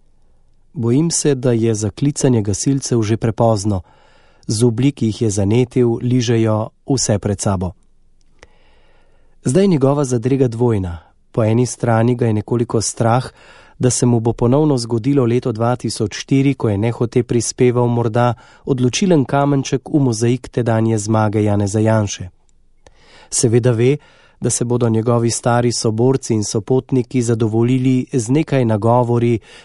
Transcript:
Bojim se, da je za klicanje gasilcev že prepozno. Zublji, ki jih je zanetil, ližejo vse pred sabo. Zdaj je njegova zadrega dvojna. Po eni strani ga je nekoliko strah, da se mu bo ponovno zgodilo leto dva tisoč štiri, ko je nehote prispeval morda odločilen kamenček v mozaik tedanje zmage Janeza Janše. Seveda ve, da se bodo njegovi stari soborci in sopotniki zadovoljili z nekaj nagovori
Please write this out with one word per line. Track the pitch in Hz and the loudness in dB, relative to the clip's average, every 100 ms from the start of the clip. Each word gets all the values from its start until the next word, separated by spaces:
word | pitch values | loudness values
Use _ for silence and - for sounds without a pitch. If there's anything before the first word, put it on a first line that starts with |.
| _ _ _ _ _ _ _ | _ _ _ _ _ _ _
Bojim | 151 117 131 170 | -4 0 2 2
se, | - 151 | 0 0
da | 131 127 | 0 0
je | 117 113 | 2 0
za | 107 107 | 0 -4
klicanje | - 139 - 139 120 | -2 -4 0 2 2
gasilcev | 104 95 143 135 - 120 | 0 -2 -2 -2 0 -2
že | 104 113 | 0 0
prepozno. | 113 107 117 110 101 95 - _ _ _ _ _ - | -2 2 2 2 0 -4 -6 _ _ _ _ _ -8
Zublji, | 110 123 110 139 | 0 0 2 -2
ki | - 113 | 0 -4
jih | 104 | -2
je | 113 | -2
zanetil, | 101 98 117 127 127 120 113 | 0 0 2 0 0 0 0
ližejo | 123 127 117 113 113 107 113 - - | 0 0 0 0 0 -2 -4 -10 -4
vse | 131 - 101 | -2 -2 -2
pred | 101 98 | -2 -4
sabo. | 110 95 90 - _ _ _ _ _ _ - _ _ _ _ _ _ _ _ _ | -2 -2 -4 -8 _ _ _ _ _ _ -20 _ _ _ _ _ _ _ _ _
Zdaj | - 143 | -2 2
je | 202 | 2
njegova | 156 135 143 | 2 2 2
zadrega | 135 123 120 135 127 | 0 -2 0 0 0
dvojna. | 113 123 107 92 85 - _ _ | 0 0 0 -4 -8 -16 _ _
Po | - | -2
eni | 110 113 123 | 0 2 0
strani | - - 113 117 | -2 0 2 2
ga | 123 117 | 0 0
je | |
nekoliko | 107 - 120 120 113 | -2 -2 -4 -2 -2
strah, | - - 113 123 - - - - - - | -4 -2 0 0 -2 -12 -20 -20 -20 -2
da | 123 | -2
se | - 123 | 2 2
mu | 120 | 2
bo | 117 | 0
ponovno | 110 120 139 156 131 | 0 2 2 2 0
zgodilo | 113 117 123 143 | -2 -4 0 0
leto | 117 123 127 | 2 0 -2
dva | 107 117 123 | -2 -2 -2
tisoč | 113 - 107 - | -4 -4 -6 -6
štiri, | - 135 135 | -2 2 2
ko | 131 117 | 0 -2
je | 98 | 0
nehote | 113 113 120 127 | -2 -2 -2 -2
prispeval | 120 120 - - 123 120 120 | 0 -2 -2 0 2 2 0
morda | 120 117 117 120 117 - - | 0 0 0 0 -2 -10 -12
odločilen | - 131 123 - 196 160 | -4 0 0 0 2 2
kamenček | 123 143 143 139 131 135 - | 2 0 0 0 -2 -6 -2
v | 160 | 0
mozaik | 131 107 117 127 - | 0 0 0 -2 -4
tedanje | - 117 113 113 110 | -4 0 0 0 0
zmage | 104 110 107 107 | 0 0 2 0
Janeza | 104 104 101 107 | 0 0 0 0
Janše. | 110 110 101 - 92 - _ _ _ _ - _ _ - - | 2 2 0 -6 -14 -18 _ _ _ _ -20 _ _ -20 -10
Seveda | - 123 117 120 | -2 2 2 2
ve, | 113 123 147 - _ _ _ | 2 2 0 -6 _ _ _
da | 127 | -4
se | - | -2
bodo | 120 120 117 | -2 0 0
njegovi | 110 113 120 117 | 0 0 0 0
stari | 113 123 120 120 | -2 0 0 0
soborci | - 117 107 123 131 - | -2 -2 0 2 0 -2
in | 110 | -2
sopotniki | 101 113 - 131 - 131 117 131 | -2 -4 -2 -2 0 -2 -2 -2
zadovoljili | 117 113 113 113 117 131 131 127 123 | 0 0 0 2 2 2 2 0 0
z | 135 110 | -4 0
nekaj | 143 156 139 | 0 0 0
nagovori | 113 110 113 123 117 120 120 113 - - | 2 2 2 2 2 2 0 0 -4 -20